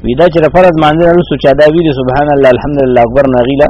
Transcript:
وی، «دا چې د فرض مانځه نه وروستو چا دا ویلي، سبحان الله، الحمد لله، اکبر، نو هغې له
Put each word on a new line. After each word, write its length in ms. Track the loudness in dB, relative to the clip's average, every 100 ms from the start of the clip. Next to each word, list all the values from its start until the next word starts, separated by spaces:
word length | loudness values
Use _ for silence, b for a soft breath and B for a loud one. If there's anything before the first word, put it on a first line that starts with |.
وی، 80 | -6 0
«دا 60 | 0
چې 60 | 2
د 20 | 0
فرض 200 | 2 2 2
مانځه 200 | 0 0
نه 80 | 0
وروستو 220 | 0 -2 -2
چا 80 | 0 2
دا 80 | 2
ویلي، 180 | 2 -2 -2
سبحان 280 | -4 -2 -2 2
الله، 140 | 2 0
الحمد 220 | -2 -4
لله، 160 | 0 0 0
اکبر، 180 | 0 0
نو 40 | 0
هغې 180 | -2
له 60 | 0